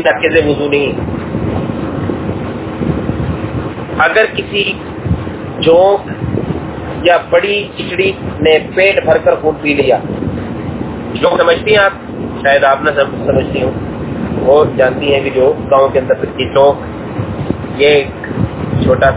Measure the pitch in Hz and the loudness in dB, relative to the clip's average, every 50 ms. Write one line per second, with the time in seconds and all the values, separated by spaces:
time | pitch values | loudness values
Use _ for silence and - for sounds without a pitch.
0 | 165 160 - - 165 156 156 165 147 147 143 143 147 143 143 143 143 127 - - | 2 2 2 2 0 2 2 4 4 2 0 0 0 0 0 0 0 0 -2 -4
1 | - - - 117 - - - - - - - - - - - - - - - - | -4 -4 -4 -6 -6 -6 -4 -4 -2 -2 -2 -2 -4 -4 -4 -6 -6 -6 -4 -4
2 | - - - - - - - - - - - - - - - - - - - - | -4 -4 -4 -4 -4 -4 -4 -4 -6 -6 -6 -8 -8 -8 -6 -4 -2 -2 -2 -2
3 | - - - - - - - - - - - - - - - - - - - - | -2 -2 -2 -2 -4 -4 -4 -4 -6 -6 -6 -6 -6 -6 -8 -8 -8 -6 -2 0
4 | 160 170 - 220 220 226 - 196 190 - 202 202 196 196 196 - - - - - | 2 4 4 4 2 2 0 -6 -6 -4 -4 -2 -2 -2 -4 -8 -10 -12 -12 -8
5 | - - - - - - - - - - - - - 160 165 175 190 196 202 - | -4 -2 -2 -2 -2 -6 -8 -10 -10 -10 -6 0 4 6 6 8 8 6 4 2
6 | - - - - - - - - - - - - - - - - - - - - | 0 -6 -8 -6 -4 -4 -4 -4 -4 -4 -6 -6 -6 -8 -10 -10 -10 -8 -8 0
7 | 156 170 175 165 - - 165 175 185 202 202 208 196 - - - - 202 180 180 | 2 4 4 4 2 2 2 2 2 2 -2 -2 -4 -6 -8 -10 -8 -6 -2 -2
8 | 190 190 - - - - - - 156 160 156 156 - - - 185 190 196 196 180 | 0 -2 -2 -4 -8 -8 -6 0 4 4 4 4 2 0 0 2 2 4 2 2
9 | - 156 160 160 - 175 165 151 147 156 151 143 151 147 143 143 135 127 117 101 | 2 4 2 4 4 2 2 2 0 -2 -2 -2 -2 0 0 2 4 2 2 2
10 | - - - - - - - - - - - - - - - - - - - - | 0 -4 -6 -4 -4 -4 -4 -6 -6 -6 -8 -8 -6 -8 -6 -6 -8 -8 -8 -8
11 | - - - - - - 262 269 254 - 254 - - 214 214 208 196 196 - - | -8 -8 -4 0 0 2 2 4 4 4 2 2 2 2 4 4 4 2 0 -4
12 | - - - - - - - - - 143 139 139 139 135 135 135 - 156 139 143 | -10 -12 -10 -8 -8 -8 -8 -4 0 2 2 4 4 4 2 2 0 0 0 0
13 | 135 - - - - - - 135 123 - - 135 127 127 - - - - - - | 0 0 -2 -4 -2 0 2 2 0 0 -2 -2 -2 -2 -2 -4 -6 -6 -6 -8
14 | - - - - - - - - - - 143 151 151 - - - 131 127 131 151 | -6 -6 -6 -6 -4 -4 -4 0 2 4 6 6 4 4 2 2 2 2 2 0
15 | 147 143 139 135 131 139 127 131 131 143 156 - 113 - 139 135 135 135 - 139 | 0 0 2 2 0 0 2 2 4 4 2 0 0 2 4 4 4 4 2 0
16 | 131 127 127 - - - - - 127 - - 139 139 143 135 - - - - - | 2 2 0 0 0 -4 -4 -6 -6 0 2 4 4 4 4 2 -4 -8 -10 -10
17 | - - - - - - - - - - - - - - - 127 143 147 147 143 | -10 -8 -6 -6 -6 -6 -6 -6 -4 -4 -4 -6 -6 -8 -2 2 4 4 4 4
18 | 135 131 - - - - - - - - - - - - - - - - - - | 2 0 -6 -10 -10 -8 -4 -2 -2 -2 -2 -6 -6 -2 -2 0 2 2 4 4
19 | 139 135 131 | 4 2 2